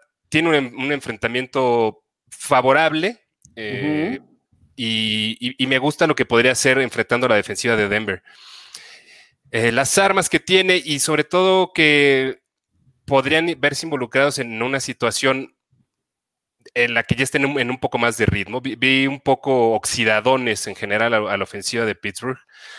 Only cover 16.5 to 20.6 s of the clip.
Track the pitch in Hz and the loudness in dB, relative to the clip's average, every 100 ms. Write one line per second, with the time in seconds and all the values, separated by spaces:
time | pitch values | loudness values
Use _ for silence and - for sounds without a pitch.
16.5 | _ - 123 120 117 - 117 131 147 139 | _ -8 -2 0 0 0 0 0 0 0
17.5 | 143 120 123 135 123 120 113 104 104 98 | 0 -2 -4 -4 0 0 2 0 0 -4
18.5 | 123 127 113 131 135 135 135 - 131 139 | -8 -6 -2 0 2 0 -2 0 0 2
19.5 | 127 113 110 - - 110 107 117 131 123 | 2 2 0 -2 0 2 2 2 0 0
20.5 | 104 | -4